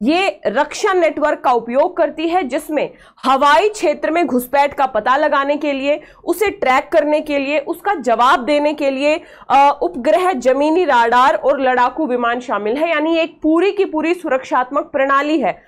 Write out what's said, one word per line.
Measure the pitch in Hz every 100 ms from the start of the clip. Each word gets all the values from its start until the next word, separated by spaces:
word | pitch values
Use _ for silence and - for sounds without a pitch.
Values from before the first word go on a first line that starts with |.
ये | 214 339 392 - 214
रक्षा | 214 294 - 403
नेटवर्क | 370 320 302 302 302
का | 277
उपयोग | 240 226 247 349 359
करती | 294 302 330
है, | 349
जिसमें | 262 285 - 302 170 - - _ -
हवाई | 269 285 311 415
क्षेत्र | 415 330 294 302
में | 330 311
घुसपैठ | 247 247 277 285
का | 285 262
पता | 220 233 262
लगाने | 302 277 277 294
के | 294
लिए, | 269 277 302 - -
उसे | - 349 415
ट्रैक | - 262 262 294
करने | 330 294 302
के | 302 285
लिए, | 269 302
उसका | - 339 403
जवाब | 381 240 220 247 285
देने | 233 294 294
के | 302 277
लिए, | 262 294 320 - - -
अ, | 269 285 -
उपग्रह, | 349 339 240 320 370
जमीनी | 311 247 262 302 320 339
राडार | 240 233 240 269 311
और | 254 277
लड़ाकू | 262 254 247 254 302
विमान | 247 240 240
शामिल | 247 208 208 262
है। | 330
यानी | 302 311 330
एक | 320 -
पूरी | 311 320 381
की | 392 370
पूरी | 311 320
सुरक्षात्मक | 349 311 254 262 285 254 285
प्रणाली | 320 277 269 269 294 311
है | 208 -